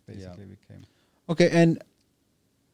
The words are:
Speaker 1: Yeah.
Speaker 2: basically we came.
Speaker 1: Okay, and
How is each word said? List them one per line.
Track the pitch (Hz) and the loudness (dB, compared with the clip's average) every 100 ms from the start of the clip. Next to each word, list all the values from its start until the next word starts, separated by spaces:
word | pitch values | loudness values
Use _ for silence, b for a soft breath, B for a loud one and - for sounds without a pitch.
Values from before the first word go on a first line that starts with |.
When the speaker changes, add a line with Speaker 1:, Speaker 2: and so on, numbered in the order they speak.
| - | -18
Speaker 1:
Yeah. | |
Speaker 2:
basically | 101 92 90 98 | -20 -20 -20 -20
we | 95 _ | -20 _
came. | 98 - _ _ _ - | -20 -20 _ _ _ -6
Speaker 1:
Okay, | 160 175 | -2 0
and | 170 170 165 - _ _ _ _ _ _ _ _ | 4 2 0 -8 _ _ _ _ _ _ _ _